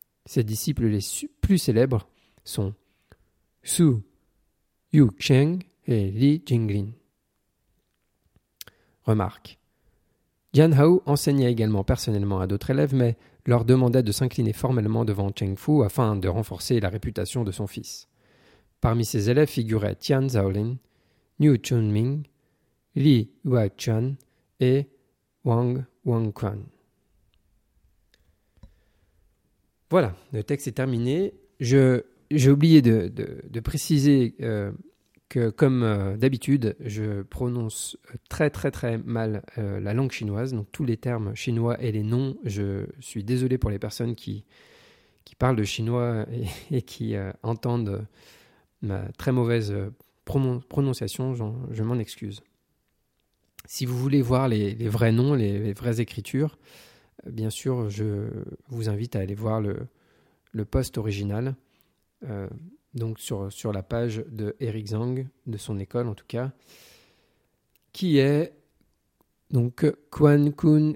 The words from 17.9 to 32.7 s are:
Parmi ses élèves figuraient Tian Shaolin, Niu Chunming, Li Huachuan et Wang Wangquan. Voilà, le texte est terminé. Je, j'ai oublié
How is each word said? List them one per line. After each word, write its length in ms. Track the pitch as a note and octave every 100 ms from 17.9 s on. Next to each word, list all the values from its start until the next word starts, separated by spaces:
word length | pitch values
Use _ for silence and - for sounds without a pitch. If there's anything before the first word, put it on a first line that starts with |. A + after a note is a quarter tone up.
| - - _ _ _ _ _ _ _
Parmi 240 | A#2+ A#2 A2
ses 240 | A#2 G2+
élèves 180 | B2+ D3+
figuraient 480 | - A2 A2 G#2 F#2+
Tian 320 | - C3+ C3+
Shaolin, 480 | A#2+ G2 G2 A2 B2+ - _ _ _ _ -
Niu 180 | D3+ A#2+
Chunming, 640 | - B2 G#2+ G#2 A#2+ D3 C#3+ _ _ _ _ _ _ -
Li 340 | C#3+ B2+ G#2 _ D3+
Huachuan 720 | B2 G#2 - - A2 B2 C#3 _ _ _ -
et 280 | B2+ C3+ C#3+ _ _ _ _ _
Wang 420 | B2+ A#2 B2 B2+ B2+ _ D3
Wangquan. 520 | A#2 A2 - G#2+ G2+ - _ _ _ _ _ _ _ _ _ _ _ _ _ _ _ _ _ _ _ - _ _ _ _ _ _ _ _ _ _ _ _
Voilà, 240 | F3+ B2 F2 _
le 100 | A2+
texte 240 | - C#3+ -
est 60 |
terminé. 600 | A#2 C3 A#2+ B2 D3+ G3 - _ -
Je, 440 | A#2+ C3+ C3 B2 - _ -
j'ai 180 | D3+ C3
oublié 320 | C#3+ D#3+